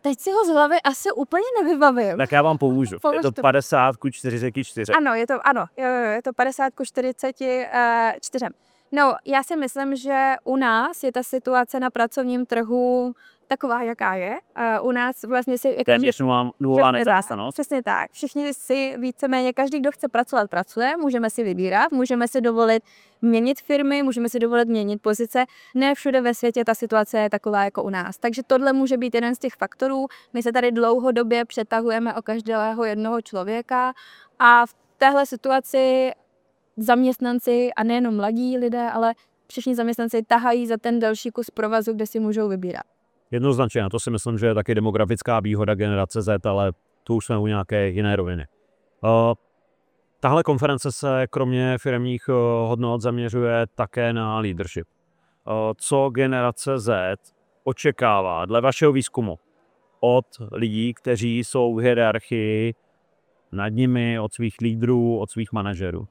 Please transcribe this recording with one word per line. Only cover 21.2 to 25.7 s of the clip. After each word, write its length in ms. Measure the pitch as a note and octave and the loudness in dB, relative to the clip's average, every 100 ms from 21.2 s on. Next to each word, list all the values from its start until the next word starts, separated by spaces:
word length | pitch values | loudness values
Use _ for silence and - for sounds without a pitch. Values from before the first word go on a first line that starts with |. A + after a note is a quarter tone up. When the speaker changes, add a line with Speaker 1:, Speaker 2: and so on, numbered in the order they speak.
| A3+ | -2
Speaker 1:
si 140 | - | -2
vybírat, 480 | A3 F3+ F#3 F#3+ D4 | -2 -2 0 2 2
můžeme 360 | C#4+ B3 B3 A#3 | 2 0 0 0
si 120 | C4+ | 0
dovolit 420 | A#3 A3+ A3+ A3+ _ _ _ _ | 0 2 4 2 _ _ _ _
měnit 380 | A#3 A3+ A#3+ C#4 | 2 2 2 -2
firmy, 420 | - C#4+ C#4 C#4+ | 0 0 2 0
můžeme 260 | C4+ A#3 A#3 | 0 0 -2
si 100 | B3 | 0
dovolit 300 | A#3 A#3+ A#3 | 2 2 2
měnit 340 | A3+ G#3 G#3 | 0 0 -2
pozice. 420 | - G#3 A#3 B3+ B3+ - - | -2 0 0 0 -2 -4 -6